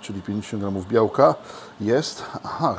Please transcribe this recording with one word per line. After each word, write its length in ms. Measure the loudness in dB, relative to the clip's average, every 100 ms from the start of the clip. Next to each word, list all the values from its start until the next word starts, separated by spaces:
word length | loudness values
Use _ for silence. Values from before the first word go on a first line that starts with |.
czyli 200 | -8 -8
pięćdziesiąt 400 | -4 -6 -4 -4
gramów 260 | -2 -4 2
białka 480 | 4 4 6 4 4 -6 -16 -18 -6
jest. 420 | 2 2 0 -8 -12 -10
Aha, 320 | -10 -2 0